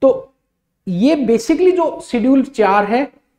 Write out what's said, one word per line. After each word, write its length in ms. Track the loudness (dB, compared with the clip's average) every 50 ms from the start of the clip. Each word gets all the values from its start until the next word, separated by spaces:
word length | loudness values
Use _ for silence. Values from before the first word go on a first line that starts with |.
तो। 300 | 0 0 0 0 -6 -16 _ _ _ _ _ _ _ _ _ _ -10
ये 280 | -8 -4 0 2 2 2 0
basically 560 | 0 0 0 -2 0 -2 -2 2 2 2 2
जो 220 | 2 -2 -4 -4 -8
schedule 400 | -12 -6 -4 -2 0 2 2 2 0
चार 400 | -2 -2 0 0 2 2 0 0
है, 140 | 0 -2 -2 -2 -4 _ _ _ _ _